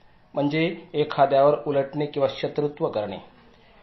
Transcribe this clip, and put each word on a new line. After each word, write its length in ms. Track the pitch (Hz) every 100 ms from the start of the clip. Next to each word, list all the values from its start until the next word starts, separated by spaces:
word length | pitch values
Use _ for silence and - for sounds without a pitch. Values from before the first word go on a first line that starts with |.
| _ _ _
म्हणजे 520 | - 143 156 165 - -
एखाद्यावर 600 | 147 151 - 135 135 143 147 151
उलटणे 380 | 139 139 147 147
किंवा 220 | 147 135
शत्रुत्व 580 | - 147 - 147 147 160
करणे. 280 | 110 101 92 - - - - - -